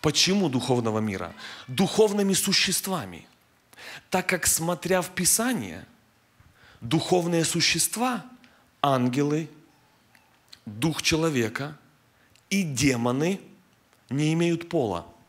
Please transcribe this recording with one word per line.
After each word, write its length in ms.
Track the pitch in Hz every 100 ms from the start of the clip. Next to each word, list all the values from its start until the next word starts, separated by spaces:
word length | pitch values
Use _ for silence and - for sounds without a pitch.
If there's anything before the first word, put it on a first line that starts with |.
Почему 460 | 156 143 175 202 170
духовного 520 | 127 123 123 113 107
мира? 340 | 107 95 85 - - - -
Духовными 680 | 131 190 - 214 202 196
существами. 920 | 185 - 190 - 165 - 180 95 82 - _ _ _ _ - - - _
Так 200 | 185 180
как, 180 | 180 -
смотря 560 | - 165 175 175 185
в 80 | 180
Писание, 760 | - 175 - 240 226 98 80 - _ _ _ _ _ - _ - -
духовные 640 | 117 160 - 180 170 170
существа, 800 | 156 170 - 170 - 220 254 233 - - - _ _ _
ангелы, 680 | 143 131 123 127 147 151 160 - - _ _ _ _ _ _ _ _ -
дух 380 | - 107 160 151
человека 760 | - 160 165 135 110 - 143 151 _ _ _ _ _ _ _
и 120 | 196
демоны 800 | 175 123 139 123 120 131 160 196 - - _ _ _ _ _
не 240 | 135 151
имеют 340 | 165 170 165 165
пола. 380 | 165 113 85 - -